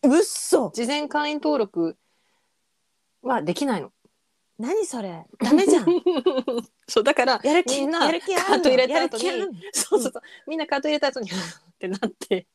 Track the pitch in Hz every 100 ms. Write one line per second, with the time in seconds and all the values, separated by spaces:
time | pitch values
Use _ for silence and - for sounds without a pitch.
0 | 277 294 381 - - 349 220 180 233 285
1 | 294 294 294 302 311 294 208 - 165 -
2 | _ _ _ _ _ _ _ _ _ _
3 | _ _ 254 247 151 175 285 208 127 _
4 | _ _ _ _ _ _ 226 403 392 247
5 | 196 165 - - 220 302 392 359 226 349
6 | - 330 294 262 247 240 233 _ _ -
7 | 220 294 247 240 254 320 339 277 277 339
8 | 302 330 - 359 - 285 285 254 254 294
9 | 339 220 339 - 381 202 392 - - 392
10 | 247 240 - - - 320 302 285 294 302
11 | 285 262 202 185 170 - _ _ 185 190
12 | 220 - - 185 -